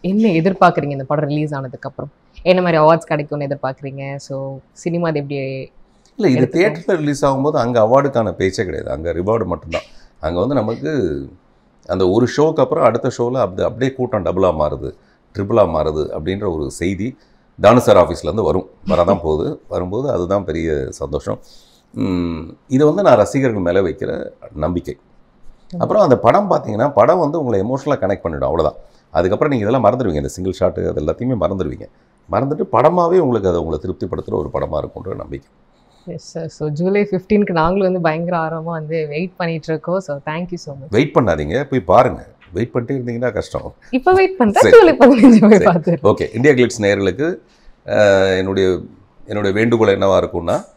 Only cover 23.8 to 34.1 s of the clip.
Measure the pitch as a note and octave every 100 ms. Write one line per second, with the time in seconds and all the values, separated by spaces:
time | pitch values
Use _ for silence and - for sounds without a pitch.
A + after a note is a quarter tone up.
23.8 | F#2 D2 - - - - - D2+ D#2 F2
24.8 | - - _ _ _ _ - - - F3
25.8 | - G#3 F3+ A#2+ A2+ E3+ G3+ D#3 A#2 G#2+
26.8 | C#3 G2+ B2 F3+ D3 E3 C3 G2+ G#2 C3+
27.8 | D3 C3+ F#2+ G2 F2 D2 C2+ E2 D2+ -
28.8 | - _ _ D#2+ F2+ G2+ D3+ C3+ G#2 C3
29.8 | G#2 B2 A#2 D2+ C#2 - F#2 F2+ F2+ F#2
30.8 | F2 C2+ D2+ E2 A#2+ A#2+ E2 F#2+ D#2+ B1
31.8 | - _ _ _ _ F#2+ C3+ D3+ - A2+
32.8 | D3+ F3+ E3+ F#3 D3 A#2 F#2+ F2 D#2+ D#2
33.8 | F#2 F2+ F#2